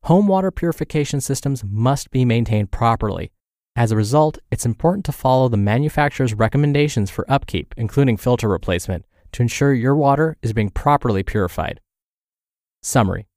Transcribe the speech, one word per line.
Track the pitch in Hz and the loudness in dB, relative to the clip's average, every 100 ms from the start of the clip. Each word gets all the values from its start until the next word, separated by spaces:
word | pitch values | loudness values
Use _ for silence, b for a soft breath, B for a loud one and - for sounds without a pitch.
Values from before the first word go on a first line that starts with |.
Home | - 180 202 | 4 4 4
water | 190 185 | 2 0
purification | - 170 160 151 156 143 143 | -2 -4 -4 -4 -4 -2 -4
systems | - 135 139 135 | -4 -4 -2 -4
must | 101 104 123 139 - | -4 0 0 0 -2
be | 131 123 | 0 2
maintained | 117 110 107 101 | 2 2 0 -2
properly. | - 113 113 110 90 - _ _ _ _ | 0 0 0 -2 -6 -10 _ _ _ _
As | 120 113 | -2 0
a | 110 | 2
result, | 104 151 151 - _ | 2 2 2 -2 _
it's | - 120 | -4 -2
important | 110 165 196 180 | 0 0 0 -4
to | |
follow | - 131 131 127 | -2 2 4 2
the | 110 | 2
manufacturer's | 101 117 151 151 143 - 131 | 2 2 0 0 -2 0 -2
recommendations | 107 110 139 147 143 147 120 98 | 0 0 2 2 2 0 0 -4
for | - - | -6 -2
upkeep, | 139 - 90 - - | -2 -2 -6 -8 -6
including | 113 - 135 110 | -2 2 2 2
filter | 123 123 110 | 0 0 0
replacement, | 90 - 87 - 90 - _ - | -2 -2 -4 -2 -8 -10 _ -16
to | - | -4
ensure | 120 - 139 | -2 2 2
your | 131 123 143 | 2 2 2
water | 139 139 160 156 | 2 2 0 -2
is | 113 | -4
being | 107 104 | -2 -2
properly | - 147 147 123 98 | -2 0 2 2 -2
purified. | 98 107 90 - - - _ _ _ _ _ _ _ _ _ _ | -2 -2 -2 -4 -8 -8 _ _ _ _ _ _ _ _ _ _
Summary. | - 135 101 90 - | -2 0 0 -2 -10